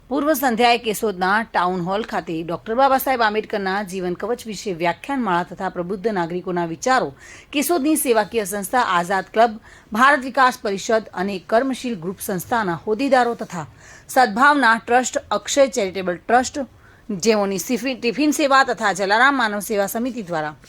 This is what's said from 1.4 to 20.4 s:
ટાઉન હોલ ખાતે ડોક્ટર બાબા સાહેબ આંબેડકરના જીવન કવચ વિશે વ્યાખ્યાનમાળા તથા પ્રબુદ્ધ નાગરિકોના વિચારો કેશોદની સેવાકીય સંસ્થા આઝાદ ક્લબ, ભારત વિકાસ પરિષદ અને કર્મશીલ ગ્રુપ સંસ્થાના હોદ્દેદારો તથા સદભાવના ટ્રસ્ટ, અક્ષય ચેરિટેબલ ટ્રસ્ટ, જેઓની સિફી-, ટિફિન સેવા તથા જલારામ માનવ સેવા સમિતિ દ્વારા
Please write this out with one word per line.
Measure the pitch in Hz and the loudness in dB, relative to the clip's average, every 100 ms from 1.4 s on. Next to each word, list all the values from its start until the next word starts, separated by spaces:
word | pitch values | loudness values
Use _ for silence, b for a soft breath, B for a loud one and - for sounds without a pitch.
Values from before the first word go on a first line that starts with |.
ટાઉન | 220 202 180 185 | 0 -2 0 0
હોલ | 175 202 | -2 -4
ખાતે | - 202 170 160 | -4 -6 -6 -6
ડોક્ટર | 165 165 - | -6 -8 -4
બાબા | 226 269 262 | 2 4 2
સાહેબ | 277 254 | 0 0
આંબેડકરના | 220 214 196 220 196 190 | 0 0 -4 -4 -2 -4
જીવન | 202 190 180 | -6 -6 -6
કવચ | 175 208 240 226 | -4 -4 -6 -8
વિશે | 190 214 | -10 -8
વ્યાખ્યાનમાળા | 170 170 170 - 269 220 175 | -2 -2 -2 -4 -4 0 0
તથા | 180 180 190 | -2 -6 -6
પ્રબુદ્ધ | 180 175 202 220 | -6 -6 -4 -2
નાગરિકોના | 202 165 180 180 180 170 | -2 -2 -4 -4 -4 -4
વિચારો | 165 247 262 160 135 B B B | -2 0 0 0 -8 B B B
કેશોદની | 285 269 349 277 311 | -2 0 0 0 0
સેવાકીય | 277 220 202 226 | 2 2 0 -2
સંસ્થા | 196 202 190 254 | -4 -6 -2 0
આઝાદ | 240 175 175 190 185 | 0 0 0 -2 0
ક્લબ, | 220 233 214 B B B | 2 2 2 B B B
ભારત | 214 269 294 | 2 4 4
વિકાસ | 262 269 254 - | 2 2 2 2
પરિષદ | 226 196 - 220 202 | -4 -4 0 0 -2
અને | - 190 190 - | -6 -6 -6 0
કર્મશીલ | 226 269 254 254 220 | 2 2 -4 -6 -6
ગ્રુપ | 165 185 | -8 -8
સંસ્થાના | - 185 - 240 196 165 - | -6 -6 -2 -2 -2 -4 -4
હોદ્દેદારો | 214 277 254 240 | -2 2 4 2
તથા | 233 226 175 147 B B B B | -2 -8 -10 -12 B B B B
સદભાવના | - 220 202 277 294 240 226 - | 2 2 6 4 6 4 2 2
ટ્રસ્ટ, | 240 247 - - | 2 2 -4 -4
અક્ષય | 202 - - 277 | -6 0 2 4
ચેરિટેબલ | 233 190 196 185 175 | 2 -4 -2 -4 -4
ટ્રસ્ટ, | - 233 254 302 254 b b b b | 2 2 2 -4 -10 b b b b
જેઓની | 196 208 214 196 190 | -2 2 2 2 -2
સિફી-, | - 247 254 | -4 -4 -4
ટિફિન | 240 233 220 302 | -2 -2 0 2
સેવા | 294 285 269 | 2 4 4
તથા | 262 233 214 | 2 0 -2
જલારામ | 180 196 214 262 277 | 0 2 4 4 4
માનવ | 226 208 | 0 -2
સેવા | 196 208 196 | -2 -2 -2
સમિતિ | 233 254 233 | -2 -6 -6
દ્વારા | 175 170 | -6 -4